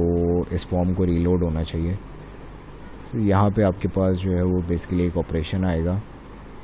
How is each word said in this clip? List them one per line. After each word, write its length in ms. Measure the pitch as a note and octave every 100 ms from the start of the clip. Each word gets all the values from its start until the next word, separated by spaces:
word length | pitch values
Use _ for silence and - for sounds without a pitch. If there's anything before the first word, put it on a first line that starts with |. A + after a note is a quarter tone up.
| E2+ E2+ F2 F2 -
इस 200 | F2+ -
form 280 | F2+ F2+
को 100 | F2+
reload 400 | F2+ E2+ F2 F2+
होना 180 | E2+ D#2+
चाहिए। 320 | D#2+ E2 E2+ F#2+ - - - - - - - - - - -
तो 60 | A#2
यहाँ 320 | G#2 F#2+ G#2
पे 120 | G#2+
आपके 260 | G2 F2 F#2
पास 280 | F#2+ F#2+ F2+
जो 160 | F#2+
है 100 | F2+
वो 200 | F#2 F2+
basically 380 | E2+ E2+ - F2+
एक 160 | F2 E2+
operation 480 | - E2 D#2+ F#2+
आएगा, 380 | F2+ E2 E2+ G2 - - - - - -